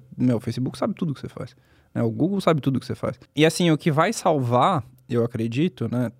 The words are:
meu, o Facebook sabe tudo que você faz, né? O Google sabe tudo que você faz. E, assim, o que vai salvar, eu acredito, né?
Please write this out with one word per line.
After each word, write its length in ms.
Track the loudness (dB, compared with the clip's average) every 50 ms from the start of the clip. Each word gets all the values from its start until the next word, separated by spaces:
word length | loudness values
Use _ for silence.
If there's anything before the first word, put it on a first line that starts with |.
| -10 -12 -6
meu, 200 | -2 0 0 0
o 40 | 0
Facebook 360 | -2 -4 -6 -4 -4 -6 -4
sabe 160 | -4 -4 -4 -4
tudo 200 | -4 -4 -6 -6
que 60 | -6 -8
você 60 | -12
faz, 280 | -12 -12 -14 -14 -16 _ _ _ _ _ _ _ -4
né? 80 | -2 -2
O 80 | -2
Google 300 | 0 0 0 0 0 0
sabe 200 | 2 2 2 2
tudo 180 | 2 0 -2 -2
que 80 | -2
você 80 | -4 -10
faz. 240 | -6 -6 -8 -8 -8 -16 _ 0
E, 120 | 4 4
assim, 240 | 4 4 4 4 4
o 80 | 4 4
que 120 | 2 0
vai 220 | 2 2 2 2 0
salvar, 720 | 0 0 2 2 2 2 2 2 4 4 4 2 0 -2 -6 -14 _ _ -4
eu 160 | -2 0 0
acredito, 640 | 0 -2 -4 -4 -2 -2 0 -2 -2 -2 -4 -6 -4
né? 220 | -2 -2 -4 -4 -6 _